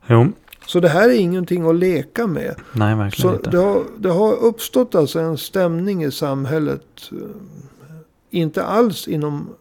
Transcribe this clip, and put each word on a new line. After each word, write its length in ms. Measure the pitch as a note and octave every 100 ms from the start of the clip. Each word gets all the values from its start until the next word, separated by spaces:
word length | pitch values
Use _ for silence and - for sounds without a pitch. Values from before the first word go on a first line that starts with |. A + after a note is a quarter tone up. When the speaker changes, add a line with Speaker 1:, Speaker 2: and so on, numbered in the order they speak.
| -
Speaker 1:
Jo. 220 | A#2 C3+ - _ - -
Speaker 2:
Så 140 | F3+
det 80 | E3+
här 200 | D#3 A3+
är 100 | B3
ingenting 500 | F3+ F#3 F3 F3 E3
att 60 |
leka 520 | E3+ F#3 E3 - - A#3
med. 280 | D3+ - - -
Speaker 1:
Nej, 240 | A2+ G#2 A2
verkligen 340 | G2+ - F3+
Speaker 2:
Så 40 | -
Speaker 1:
inte. 140 | -
Speaker 2:
det 80 | F3
har, 260 | G3 G3 - -
det 100 | F#3+
har 220 | F3 G#3+ G#3
uppstått 580 | A3+ A3+ - B3+ B3
alltså 240 | F#3 C#3+ F3
en 180 | E3 D3+
stämning 680 | - F#3+ F3+ E3 F#3+ F#3+
i 60 | D3+
samhället, 760 | - D3 C3+ C3+ D#3+ D3 C#3 _ - -
eh, 60 | - - - - - - _ - D#3+ - _ _
inte 340 | F3+ D#3+ D#3
alls 440 | F3+ G3+ A#3+ F3 -
inom 400 | D#3+ D3 D3 E3+ -